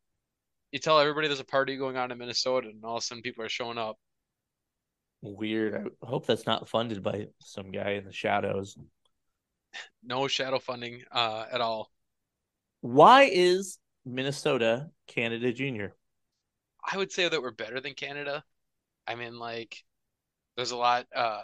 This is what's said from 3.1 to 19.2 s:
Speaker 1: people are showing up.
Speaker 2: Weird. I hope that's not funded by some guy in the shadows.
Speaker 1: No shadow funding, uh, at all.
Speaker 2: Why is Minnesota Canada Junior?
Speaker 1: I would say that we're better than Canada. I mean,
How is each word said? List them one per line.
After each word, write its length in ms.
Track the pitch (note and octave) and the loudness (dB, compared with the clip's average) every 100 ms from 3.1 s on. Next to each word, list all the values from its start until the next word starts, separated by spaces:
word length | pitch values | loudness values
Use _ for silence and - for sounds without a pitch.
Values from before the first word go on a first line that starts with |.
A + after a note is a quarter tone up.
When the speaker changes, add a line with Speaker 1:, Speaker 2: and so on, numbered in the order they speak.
| A#2+ | -8
Speaker 1:
people 220 | A#2+ A2+ | -10 -8
are 40 | A2 | -6
showing 300 | - A#2 A#2 | -6 -6 -4
up. 180 | A2 A2 _ _ _ _ _ _ _ _ _ _ _ _ | -6 -8 _ _ _ _ _ _ _ _ _ _ _ _
Speaker 2:
Weird. 680 | G#2 G2+ A2 A2 G#2+ G2+ G#2 - | -14 -8 -4 -2 -2 -2 -8 -12
I 40 | A2+ | -6
hope 200 | C#3+ - | -2 0
that's 180 | A2 | 0
not 240 | - A2+ - | 0 -2 0
funded 340 | A2 A#2+ G#2 | -2 -2 -4
by 260 | G2+ G2 G#2 _ | -4 -4 -8 _
some 320 | - - F#2+ | -18 -14 -10
guy 220 | G2+ G2+ | -6 -4
in 120 | G2+ | -4
the 80 | G2 | -6
shadows. 640 | F#2+ G#2+ G2+ G2+ G2 G2 - - _ _ _ _ _ _ _ _ - - _ | -4 0 0 0 -2 -6 -12 -20 _ _ _ _ _ _ _ _ -18 -18 _
Speaker 1:
No 260 | A#2+ B2+ C#3 | -6 -2 0
shadow 300 | - C3 C3 | 0 0 -2
funding, 440 | - B2 A#2+ B2 B2+ | -4 -8 -10 -12 -4
uh, 360 | C3 A2+ A2 A2 | 0 0 -2 -4
at 100 | A#2+ | 0
all. 300 | A2+ A2 G#2+ _ _ _ _ _ _ _ _ _ | 0 -2 -8 _ _ _ _ _ _ _ _ _
Speaker 2:
Why 440 | A#2+ B2+ F3+ C4 C#4 | 2 10 12 12 8
is 460 | F3+ F3+ F#3 G3 - _ _ | 6 4 2 -2 -12 _ _
Minnesota 840 | B2+ B2+ C3+ C#3+ D#3 C3+ A2+ A#2 D#3 _ - | -10 -6 -4 -2 0 2 2 2 -2 _ -10
Canada 460 | - A#2 A#2 B2 | -4 -2 0 -2
Junior? 420 | A#2+ C3+ A2+ G2 - _ _ _ _ _ _ _ _ - | -2 -4 -4 -8 -12 _ _ _ _ _ _ _ _ -6
Speaker 1:
I 60 | F#3+ | -4
would 140 | F#3+ | -4
say 180 | - F3 | 0 0
that 120 | D#3 | 0
we're 100 | B2+ | -4
better 300 | A2+ A2 B2+ | -6 -8 -6
than 140 | C#3 | -8
Canada. 500 | C3 C#3 C#3+ C#3+ C#3+ - _ _ _ _ _ - | -10 -10 -8 -6 -8 -10 _ _ _ _ _ -10
I 80 | |
mean, 240 | A#2 | -8